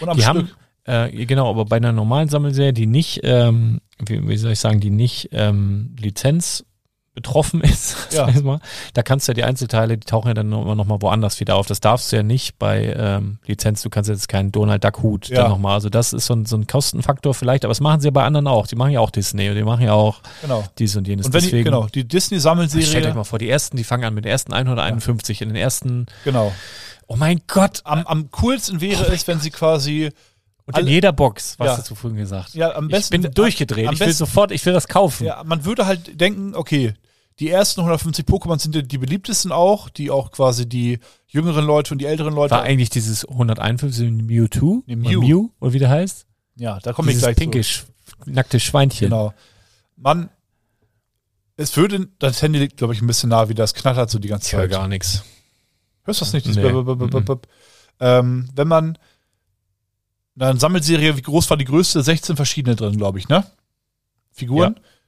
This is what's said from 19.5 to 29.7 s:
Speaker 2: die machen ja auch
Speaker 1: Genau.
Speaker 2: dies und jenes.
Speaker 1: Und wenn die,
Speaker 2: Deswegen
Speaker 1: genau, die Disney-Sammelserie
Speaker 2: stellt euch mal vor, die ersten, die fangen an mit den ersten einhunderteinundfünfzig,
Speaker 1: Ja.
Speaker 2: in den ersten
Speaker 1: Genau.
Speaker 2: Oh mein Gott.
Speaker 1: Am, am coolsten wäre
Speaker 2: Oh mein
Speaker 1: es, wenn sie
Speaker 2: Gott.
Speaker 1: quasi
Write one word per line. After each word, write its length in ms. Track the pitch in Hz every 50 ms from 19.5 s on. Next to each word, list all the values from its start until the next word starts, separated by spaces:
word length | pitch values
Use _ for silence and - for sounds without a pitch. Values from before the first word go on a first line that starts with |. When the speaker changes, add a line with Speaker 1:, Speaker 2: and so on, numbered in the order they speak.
| 101
Speaker 2:
die 80 | 104 107
machen 200 | 107 117 120 117
ja 80 | 110 104
auch 280 | 107 107 107 104 - _ - - -
Speaker 1:
Genau. 220 | - 147 131 110 98 95 - -
Speaker 2:
dies 160 | 117 104 98
und 100 | 104 95
jenes. 200 | 101 101 98 98 127
Speaker 1:
Und 60 | 127
wenn 80 | 175
die, 60 | 175 180
Speaker 2:
Deswegen 180 | 180 120 117
Speaker 1:
genau, 200 | - - 123 110 104
die 200 | - 139 131 113
Disney-Sammelserie 800 | 156 185 - - 208 185 139 156 165 170 170 156 143 160 160 151
Speaker 2:
stellt 180 | 156 156 156
euch 80 | - -
mal 120 | 110 104
vor, 140 | - - 110
die 100 | 113 107
ersten, 260 | 127 147 - - -
die 80 | 127 113
fangen 220 | - 123 123 123
an 80 | 113 107
mit 100 | 107 107
den 80 | 107
ersten 220 | 107 131 - - -
einhunderteinundfünfzig, 880 | 113 127 123 123 117 73 85 120 117 - - 120 107 - - 107 -
Speaker 1:
Ja. 20 | 107
Speaker 2:
in 60 | 110
den 120 | 107 107
ersten 440 | 90 135 - - - 127 123 123 123 - - - -
Speaker 1:
Genau. 300 | 143 131 123 107 104 92 - - - - - - - - - _ _
Speaker 2:
Oh 100 | 113 117
mein 240 | 147 160 175 165 -
Gott. 360 | - - 190 190 196 - - -
Speaker 1:
Am, 240 | - 151 156 170 -
am 240 | 165 156 156 139
coolsten 480 | - - 220 240 262 262 - - 190 165
wäre 220 | 160 196 202 - -
Speaker 2:
Oh 40 | -
mein 60 | 185
Speaker 1:
es, 120 | 170 - -
wenn 140 | 170 160
sie 80 | 147 156
Speaker 2:
Gott. 100 | - -
Speaker 1:
quasi 520 | - 160